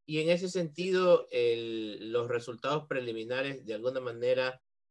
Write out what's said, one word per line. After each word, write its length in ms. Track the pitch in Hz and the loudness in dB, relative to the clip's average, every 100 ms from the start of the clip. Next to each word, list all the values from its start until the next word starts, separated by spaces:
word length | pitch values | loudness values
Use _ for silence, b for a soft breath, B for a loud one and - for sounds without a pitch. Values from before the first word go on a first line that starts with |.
| - | -4
Y 140 | 156 | 0
en 100 | 156 | 2
ese 180 | 175 185 | 2 0
sentido, 760 | 185 165 165 185 185 180 165 - | -2 -2 -4 0 4 6 6 4
el, 840 | 127 120 117 117 113 107 101 110 | 2 2 2 -2 -4 -6 -8 -4
los 160 | 120 120 | -2 0
resultados 580 | 120 123 113 135 151 151 | -4 -4 -6 -2 -2 -2
preliminares, 800 | 135 120 113 113 127 139 135 107 | -4 -4 -6 -4 -4 -4 -6 -8
de 80 | |
alguna 260 | 107 123 131 | -4 -4 -4
manera, 600 | 123 117 123 127 127 127 _ _ _ | -6 -2 0 2 0 -4 _ _ _